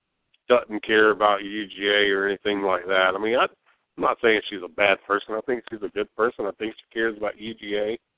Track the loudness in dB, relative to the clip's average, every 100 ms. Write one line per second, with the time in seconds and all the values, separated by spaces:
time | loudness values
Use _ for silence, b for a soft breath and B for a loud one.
0 | _ _ _ _ 2 2 2 -8 2 4
1 | 6 6 4 2 -2 -8 -10 -4 0 2
2 | 4 2 0 -2 -2 -2 0 -2 0 2
3 | 2 2 0 0 0 _ _ _ _ -4
4 | -2 2 2 2 -2 -12 -10 0 2 2
5 | 0 -4 -2 -8 -4 -6 -6 -10 -8 -6
6 | -6 -2 -2 -2 -8 -6 -8 -10 _ -4
7 | -4 -2 -8 -6 -12 -12 -6 -4 -2 -4
8 | _